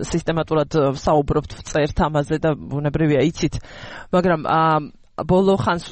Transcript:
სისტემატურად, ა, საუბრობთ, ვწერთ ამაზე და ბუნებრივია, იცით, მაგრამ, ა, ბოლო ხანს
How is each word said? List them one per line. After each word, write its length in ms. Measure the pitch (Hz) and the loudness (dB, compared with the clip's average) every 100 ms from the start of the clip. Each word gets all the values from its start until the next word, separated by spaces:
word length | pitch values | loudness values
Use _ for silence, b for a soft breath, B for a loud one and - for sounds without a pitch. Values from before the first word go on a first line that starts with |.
| - | -4
სისტემატურად, 640 | 170 - 165 151 156 143 | -2 -2 -2 0 0 0
ა, 240 | 160 139 | 2 2
საუბრობთ, 640 | 135 - 151 139 151 - - | 0 2 2 2 -2 -4 -8
ვწერთ 400 | - 160 147 - | -4 -2 0 0
ამაზე 400 | 160 151 143 156 | 0 0 0 0
და 160 | 160 | 0
ბუნებრივია, 720 | 143 80 139 147 147 156 143 147 | -2 -4 -4 -2 0 2 4 2
იცით, 320 | - 170 - B B B B - | 0 -2 -4 B B B B -2
მაგრამ, 280 | 180 180 160 143 | 2 2 0 0
ა, 160 | 160 160 156 143 - - - | 2 2 2 -2 -12 -16 -8
ბოლო 380 | 156 185 196 196 | 0 2 4 2
ხანს 320 | - 170 - | 0 -2 -6